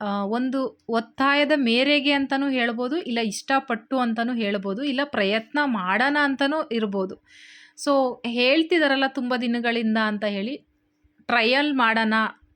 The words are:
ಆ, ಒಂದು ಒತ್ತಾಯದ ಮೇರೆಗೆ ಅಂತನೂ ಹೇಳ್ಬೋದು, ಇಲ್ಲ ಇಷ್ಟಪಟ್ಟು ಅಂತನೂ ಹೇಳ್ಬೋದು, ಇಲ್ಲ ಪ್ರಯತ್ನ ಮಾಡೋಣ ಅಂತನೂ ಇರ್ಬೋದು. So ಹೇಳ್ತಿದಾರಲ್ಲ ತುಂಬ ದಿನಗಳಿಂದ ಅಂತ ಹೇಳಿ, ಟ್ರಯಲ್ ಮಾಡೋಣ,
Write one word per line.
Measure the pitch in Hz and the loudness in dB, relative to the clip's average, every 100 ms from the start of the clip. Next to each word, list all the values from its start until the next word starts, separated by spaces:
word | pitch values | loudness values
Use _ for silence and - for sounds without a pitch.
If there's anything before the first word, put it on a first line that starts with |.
ಆ, | 208 202 202 | -4 -4 -2
ಒಂದು | 233 262 269 262 - - | -2 -2 -2 -4 -8 -4
ಒತ್ತಾಯದ | 226 226 - 277 285 294 302 | -4 -4 -2 2 2 2 2
ಮೇರೆಗೆ | 233 240 277 294 277 | 4 2 4 2 2
ಅಂತನೂ | 285 277 269 277 | 0 0 0 0
ಹೇಳ್ಬೋದು, | 254 240 233 247 320 | 0 -2 -2 -4 -4
ಇಲ್ಲ | - 233 | -2 -2
ಇಷ್ಟಪಟ್ಟು | 226 - - 269 269 226 - 269 | -2 -4 -2 -2 0 -6 -2 -2
ಅಂತನೂ | 240 226 233 | 0 -2 -2
ಹೇಳ್ಬೋದು, | 240 202 202 196 196 | -2 -2 -2 -4 -4
ಇಲ್ಲ | 285 254 | -2 -2
ಪ್ರಯತ್ನ | 285 233 196 220 220 294 285 | -2 0 0 0 -2 -2 0
ಮಾಡೋಣ | 214 180 208 277 294 | 0 0 2 2 2
ಅಂತನೂ | 285 269 277 311 302 | 0 0 0 -2 -2
ಇರ್ಬೋದು. | 233 214 196 190 - _ - - - - - | -2 -2 -2 -4 -8 _ -20 -20 -20 -20 -6
So | 294 277 254 - 240 | 0 2 2 -2 -6
ಹೇಳ್ತಿದಾರಲ್ಲ | 240 247 320 320 349 285 269 269 | 0 4 4 4 2 2 2 0
ತುಂಬ | 277 247 247 | -2 -2 -2
ದಿನಗಳಿಂದ | 247 240 233 233 220 220 | 0 0 0 0 0 0
ಅಂತ | 214 208 | 0 -2
ಹೇಳಿ, | 214 202 214 294 - _ _ _ _ _ - | -4 -4 -6 -8 -14 _ _ _ _ _ -2
ಟ್ರಯಲ್ | 240 226 262 294 | 0 2 2 2
ಮಾಡೋಣ, | 269 226 226 220 220 220 - _ | 2 2 2 2 0 -2 -6 _